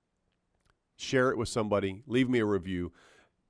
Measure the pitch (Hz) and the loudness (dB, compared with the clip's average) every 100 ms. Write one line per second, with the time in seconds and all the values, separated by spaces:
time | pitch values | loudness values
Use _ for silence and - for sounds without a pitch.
0 | _ _ _ _ _ _ _ _ _ - | _ _ _ _ _ _ _ _ _ -16
1 | - 131 127 113 110 123 104 101 98 95 | -2 2 2 0 -2 -2 0 0 0 -4
2 | - 123 127 123 107 98 90 90 87 - | -2 0 2 2 2 0 -2 -6 -6 -10
3 | - _ _ _ | -20 _ _ _